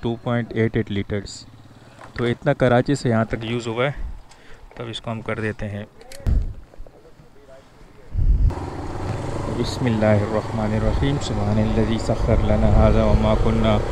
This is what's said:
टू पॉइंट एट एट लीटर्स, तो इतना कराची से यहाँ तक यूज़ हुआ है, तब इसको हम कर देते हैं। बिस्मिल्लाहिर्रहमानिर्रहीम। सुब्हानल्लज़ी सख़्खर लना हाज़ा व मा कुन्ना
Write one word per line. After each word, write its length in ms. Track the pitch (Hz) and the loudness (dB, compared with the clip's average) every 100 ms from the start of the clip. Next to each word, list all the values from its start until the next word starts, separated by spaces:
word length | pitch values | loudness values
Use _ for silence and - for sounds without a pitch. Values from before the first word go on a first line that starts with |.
टू 160 | 120 117 - | -6 -6 -4
पॉइंट 300 | 120 110 101 | -4 -4 -2
एट 220 | 110 117 | -2 -2
एट 140 | 107 | -4
लीटर्स, 560 | 101 98 104 95 - - - - - - - - - | -6 -4 -6 -8 -18 -20 -20 -20 -20 -20 -20 -18 -6
तो 100 | 120 | -4
इतना 260 | 117 151 | -2 -2
कराची 420 | 139 127 120 127 139 | 0 2 2 2 -2
से 140 | 135 | 0
यहाँ 160 | 110 110 | 0 0
तक 160 | 113 | -4
यूज़ 260 | 113 120 117 | -4 -6 -4
हुआ 160 | 113 135 | -2 -4
है, 100 | 139 - - - - - - - - | -4 -8 -10 -18 -20 -20 -20 -20 -14
तब 120 | 120 | -12
इसको 220 | 110 - | -10 -8
हम 100 | 113 | -8
कर 180 | 107 110 | -6 -6
देते 260 | 107 104 107 | -4 -6 -8
हैं। 220 | 101 107 - - - - - - - - - - - - - - - - - - - - - - - - - - - - - - - - - - - - - | -10 -12 -18 -18 -8 0 0 -2 -8 -16 -18 -18 -18 -20 -20 -20 -20 -20 -20 -20 -20 -20 -20 -10 0 4 4 4 0 -10 -10 -10 -8 -6 -6 -6 -6 -4 -4
बिस्मिल्लाहिर्रहमानिर्रहीम। 1600 | 120 - 127 110 107 107 104 107 - 113 107 110 110 107 139 143 | -4 -2 -2 2 4 2 2 -2 -2 -4 -2 0 0 2 0 0
सुब्हानल्लज़ी 840 | - 107 104 107 107 107 110 113 | -2 -2 0 2 2 2 0 0
सख़्खर 460 | - 110 - 110 107 | -2 0 2 2 4
लना 220 | 107 107 | 4 6
हाज़ा 380 | 107 110 110 107 | 6 6 6 4
व 80 | |
मा 220 | 107 110 107 | 4 4 4
कुन्ना 460 | 107 113 110 104 - | 2 2 2 2 0